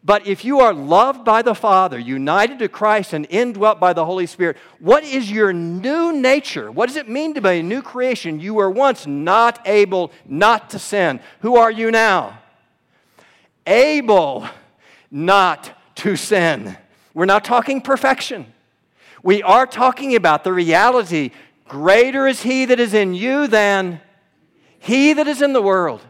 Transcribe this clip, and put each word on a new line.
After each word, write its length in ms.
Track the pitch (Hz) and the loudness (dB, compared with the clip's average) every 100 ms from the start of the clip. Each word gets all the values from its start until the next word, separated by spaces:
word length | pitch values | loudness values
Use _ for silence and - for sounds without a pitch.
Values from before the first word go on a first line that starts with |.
| 156 | 2
But 180 | 208 202 | 0 0
if 200 | 190 233 | -6 0
you 160 | 277 | 4
are 120 | 240 | 4
loved 520 | 165 139 170 254 269 233 | 2 0 2 2 0 0
by 160 | 220 | 2
the 120 | 233 | 0
Father, 460 | 214 220 190 185 123 | -2 2 2 2 -4
united 600 | 120 135 135 180 233 269 | -8 -6 -2 0 0 -2
to 100 | 208 | -8
Christ, 420 | - 214 214 185 | -2 0 0 -2
and 160 | 156 151 | -10 -4
indwelt 480 | 190 247 196 214 185 | -4 -4 0 0 2
by 140 | 180 | 0
the 140 | 170 160 | 0 -4
Holy 200 | 185 175 | -4 -6
Spirit, 300 | - 170 - - _ | -4 -4 -4 -16 _
what 240 | 165 285 | 2 2
is 260 | 302 269 214 | 2 -6 -4
your 220 | 214 202 | 0 0
new 640 | 175 170 180 233 320 339 | 0 -6 -6 -4 -2 -2
nature? 580 | 302 254 285 - - 107 | 0 2 0 -2 -12 -10
What 140 | 127 247 | -4 -4
does 100 | 294 | -4
it 140 | 240 | -8
mean 240 | 254 311 | -6 -6
to 80 | 302 | -2
be 180 | 196 175 | 0 0
a 20 | |
new 200 | 165 247 | -4 -8
creation? 580 | - 247 254 247 170 156 | -10 -4 -4 -4 -8 -10
You 140 | 185 | -4
were 180 | 214 190 | -2 0
once 340 | 196 277 240 147 | 2 0 0 -8
not 540 | 143 160 208 233 233 190 | -6 0 2 2 -2 0
able 480 | 208 202 185 170 - - | 2 2 -2 -6 -12 -12
not 440 | 139 208 226 - | 0 2 2 -4
to 100 | 196 | -16
sin. 400 | - 202 170 123 - _ | -6 0 0 -2 -12 _
Who 160 | 220 240 | 2 4
are 120 | 226 | 4
you 220 | 220 226 | 2 0
now? 480 | 226 220 185 107 110 _ _ _ _ _ _ _ _ _ _ _ _ - | 2 2 2 -2 -14 _ _ _ _ _ _ _ _ _ _ _ _ 0
Able 840 | 214 294 302 233 202 147 139 220 - _ _ _ _ _ | 2 2 0 2 2 2 -6 -12 -20 _ _ _ _ _
not 680 | 143 170 196 185 151 - - _ - | -6 2 2 2 -2 -12 -20 _ -8
to 200 | 202 170 | -6 -4
sin. 640 | - 202 170 131 104 92 _ _ _ | -2 0 0 -2 -8 -16 _ _ _
We're 120 | 156 185 | -4 2
not 180 | 208 | 2
talking 380 | 208 240 240 269 | 2 -2 -2 -6
perfection. 640 | - 269 262 262 - 220 113 _ _ _ _ _ _ - | -2 0 0 -2 -6 -12 -16 _ _ _ _ _ _ -6
We 200 | 180 202 | 0 0
are 240 | 180 226 254 | 4 4 2
talking 480 | 220 254 254 277 233 | 0 0 0 -2 0
about 300 | 170 175 185 | 2 0 0
the 80 | |
reality, 800 | 180 165 165 226 254 180 165 131 - _ _ _ | -2 2 2 4 2 -2 -4 -6 -10 _ _ _
"Greater 600 | 139 160 214 254 269 269 | -4 2 4 4 2 0
is 160 | 254 | 0
he 200 | 233 262 | -2 -2
that 160 | 254 247 | 2 2
is 140 | 233 | 2
in 200 | 214 190 | 0 0
you 340 | 180 240 277 285 | -2 -2 -2 2
than 520 | 214 202 196 185 165 _ _ _ _ _ _ _ _ | 2 2 0 -2 -10 _ _ _ _ _ _ _ _
he 320 | - 254 285 | -2 2 2
that 160 | 302 302 | 2 -2
is 140 | 269 | 0
in 100 | 285 | 0
the 100 | 262 | 0
world." 380 | 196 190 170 110 | 2 0 -2 -6